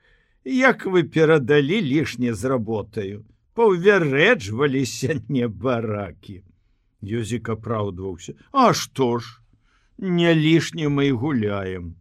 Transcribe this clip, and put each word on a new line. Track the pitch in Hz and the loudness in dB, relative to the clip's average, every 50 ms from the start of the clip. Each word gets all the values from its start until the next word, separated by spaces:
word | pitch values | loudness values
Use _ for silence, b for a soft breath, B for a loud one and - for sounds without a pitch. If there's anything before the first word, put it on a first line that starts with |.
| b b b b b b b b b | b b b b b b b b b
як | 262 262 254 262 262 240 226 - | -4 0 4 4 4 4 2 -2
вы | 190 185 180 165 | 0 2 2 2
перадалі | - - 170 160 151 165 156 127 110 147 147 143 135 185 233 | 2 2 2 4 6 4 4 4 4 4 4 4 2 0 0
лішне | 196 131 131 156 143 - - 120 123 120 117 | 0 0 0 0 0 -2 -4 -4 -4 -4 -2
з | 98 117 | -4 -4
работаю! | 131 135 127 107 110 113 104 98 - - 110 101 95 101 101 107 _ _ _ _ _ _ | -2 -2 -2 -2 -4 -4 -6 -6 -8 -8 -8 -8 -8 -10 -12 -16 _ _ _ _ _ _
Паўвярэджваліся | - 233 220 185 170 170 202 208 190 170 147 131 139 165 208 247 185 110 98 107 117 147 147 131 135 135 113 - - - 120 123 131 107 | 2 2 4 4 4 4 4 4 6 4 2 2 2 4 4 4 2 0 -8 -4 -2 0 0 0 0 -2 -4 -4 -6 -4 -4 -4 -4 -6
<laughs> | - | -4
небаракі». | 143 131 120 120 101 87 101 135 123 117 113 110 104 104 101 87 82 87 _ - 98 87 87 _ _ _ _ _ _ _ _ _ _ _ | -2 -2 -2 -2 -4 -4 -4 -4 -2 -2 -4 -6 -6 -6 -8 -10 -12 -18 _ -20 -20 -20 -20 _ _ _ _ _ _ _ _ _ _ _
Юзік | - 95 107 120 113 95 117 117 117 113 | -10 -8 -6 -6 -6 -6 -6 -8 -6 -6
апраўдваўся. | 113 107 110 110 117 110 104 101 90 87 95 95 92 85 - - - b b b | -8 -8 -6 -8 -6 -4 -4 -6 -8 -8 -10 -10 -10 -10 -14 -18 -18 b b b
«А | b 277 254 220 156 | b 2 4 4 2
што | - - - _ - 135 120 117 117 | 2 -4 -8 _ 0 0 0 0 -2
ж? | 113 - - _ _ _ _ _ _ _ _ _ _ _ _ - | -4 -8 -18 _ _ _ _ _ _ _ _ _ _ _ _ -10
Не | 190 190 175 175 170 170 170 | -4 -2 0 2 4 4 4
лішне | 160 151 156 165 165 147 - - 170 156 147 | 4 4 4 4 2 2 0 -6 -4 -2 -2
мы | 143 139 139 139 | 0 0 2 0
і | |
гуляем». | 135 110 120 156 147 120 107 104 101 101 98 95 92 90 87 85 87 - | 0 0 -2 -2 -2 -2 -2 -2 -4 -4 -6 -6 -8 -8 -10 -12 -14 -16